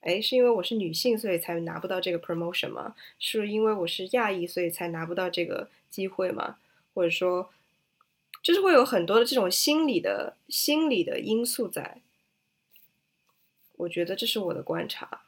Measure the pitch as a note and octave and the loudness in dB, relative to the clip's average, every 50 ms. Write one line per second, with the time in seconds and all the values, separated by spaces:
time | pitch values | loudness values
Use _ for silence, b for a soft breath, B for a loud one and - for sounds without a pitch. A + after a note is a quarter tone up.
0 | - E3 F3 G3+ A3 - - B3+ B3 B3 A#3 G#3 F3 - A#3 A3 G3 E3 D#3+ E3 | 0 0 0 0 0 2 4 6 6 6 4 4 0 -2 -2 -2 -2 -2 -2 0
1 | - B3 A#3 A3 A3 G#3+ F#3 E3 E3 - E3+ E3 E3+ E3 E3 E3 E3+ F#3 F#3 F#3 | 2 2 0 2 0 0 0 0 0 -2 -4 -4 -4 -6 -8 -8 -6 -4 -4 -2
2 | - F#3 F3 E3 E3+ - E3+ E3 E3+ E3+ F3+ - - - - B1 - - A3 B | -2 -2 -2 -4 -2 -4 -4 -4 -4 -4 -4 -4 -6 -6 -6 -8 -10 -10 -12 B
3 | B B B B - - - A3 G#3 G#3 G#3 G#3+ A3 A3 G#3+ G3+ F3 E3+ - - | B B B B -8 -4 -2 -2 -2 0 0 2 2 2 2 0 -2 -4 -4 -6
4 | F#3 F#3 - B3 A#3 G#3 G3 F3+ E3+ E3+ - - F3 E3+ E3 - F3+ E3+ E3 E3 | -6 -2 0 0 0 0 0 -2 -4 -4 -2 -2 -2 -2 -2 -4 -6 -6 -4 -6
5 | E3 E3 F3 F3 F#3 F3+ F3 - E3+ E3+ - - - b b b b b - - | -6 -4 -2 -2 -2 -2 0 -2 -2 -2 -4 -8 -8 b b b b b -8 -6
6 | F#3+ F#3+ F#3+ - F#3+ F3+ - - - - - b b b b b b b _ G3 | -6 -6 -4 -2 -2 -2 -2 -4 -6 -6 -8 b b b b b b b _ 0
7 | F3+ E3+ E3 - F3+ F3+ F3+ F3+ F#3 b b b b b b _ _ _ _ _ | 0 0 2 2 0 0 0 0 -4 b b b b b b _ _ _ _ _
8 | _ _ _ _ _ _ - - _ - E4+ G4 F#4+ F#4+ E4+ C4+ B3 - - G3 | _ _ _ _ _ _ -20 -4 _ 2 4 4 6 8 8 8 8 6 4 0
9 | E3+ E3+ G3 A3+ A#3+ B3 C#4+ B3+ G3+ F3+ F#3 - - D4+ D4 D#4 D#4+ D4 A#3+ F3 | 2 4 4 4 4 4 2 2 2 2 2 2 2 4 4 4 4 2 2 2
10 | - F#3+ G3+ G3+ - - - _ _ _ - - - - D4 D4+ D#4+ D#4 C4 F#3+ | 0 0 -2 -2 -4 -6 -10 _ _ _ -4 -2 0 2 2 2 2 2 2 0
11 | E3 - - - - - A3 A3+ A#3+ A#3+ - - A#3 F#3 - - - - - - | 0 -2 -2 -4 -2 0 0 0 0 -2 -2 -4 -4 -4 -4 -8 -10 -10 -14 -18
12 | _ _ _ _ _ _ _ _ _ _ _ _ _ _ _ _ _ _ _ _ | _ _ _ _ _ _ _ _ _ _ _ _ _ _ _ _ _ _ _ _
13 | _ _ _ _ _ _ _ _ _ _ _ _ _ _ _ _ F3 F3 E3+ F3 | _ _ _ _ _ _ _ _ _ _ _ _ _ _ _ _ -8 -6 -2 -2
14 | F3 E3+ F#3+ G3 - A3+ - A3+ G3+ F3 E3 - - - E3 E3+ E3+ - - - | -2 -2 -2 -4 -2 -2 -2 -2 -2 -2 -4 -6 -4 -4 -4 -4 -4 -6 -8 -10
15 | - - - - _ | -10 -12 -14 -16 _